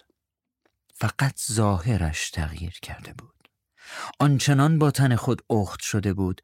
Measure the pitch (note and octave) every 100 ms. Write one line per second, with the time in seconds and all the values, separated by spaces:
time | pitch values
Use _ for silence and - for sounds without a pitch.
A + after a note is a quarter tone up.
0 | _ _ _ _ _ _ _ _ _ -
1 | A2 - C3+ - - A2+ G#2+ F#2 G2+ G2+
2 | D#2+ D#2 - - D2+ D#2 E2 - - -
3 | - - - _ _ _ _ _ - -
4 | - - D3 C3+ - C#3 D3+ D#3+ D3 C3+
5 | C3+ A2+ - A#2 - A2+ F#2+ - - G#2+
6 | G2+ F#2+ F#2 F#2